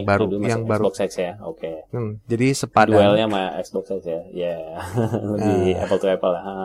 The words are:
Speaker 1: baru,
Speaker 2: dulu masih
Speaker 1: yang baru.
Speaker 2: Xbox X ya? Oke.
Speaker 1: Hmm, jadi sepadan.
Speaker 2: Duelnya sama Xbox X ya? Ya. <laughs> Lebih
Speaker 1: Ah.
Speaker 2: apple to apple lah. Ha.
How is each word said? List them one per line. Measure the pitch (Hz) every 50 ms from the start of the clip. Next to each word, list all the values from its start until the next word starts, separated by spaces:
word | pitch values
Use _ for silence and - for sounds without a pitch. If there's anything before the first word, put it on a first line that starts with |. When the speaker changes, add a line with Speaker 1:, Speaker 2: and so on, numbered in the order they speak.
| 98
Speaker 1:
baru, | 101 101 101 110
Speaker 2:
dulu | 95 98 101
masih | 104 117
Speaker 1:
yang | 113 117 113
baru. | 113 110 104 107 98
Speaker 2:
Xbox | - - 101
X | 90 - -
ya? | 90 90 92 107 104
Oke. | 82 80 - - 82 80 80 - -
Speaker 1:
Hmm, | - 120 117 107 107 107 -
jadi | - 117 113 123 135 139
sepadan. | - - 120 - 110 107 104 110 104
Speaker 2:
Duelnya | 101 101 104 107 110 110
sama | 104 98 95 92 76 87
Xbox | 90 - - 95 92 - 98
X | 95 - 87
ya? | 82 82 - -
Ya. | - 90 87 87 85 82 80 80 80 85 90 90 95
<laughs> | 123 113 110 117 107 98 101 104
Lebih | 104 104 104 98 92 92 92 92 85
Speaker 1:
Ah. | 85
Speaker 2:
apple | 95 101 92
to | 101 98
apple | 95 92 - 95 90
lah. | 85
Ha. | 92 98 98 95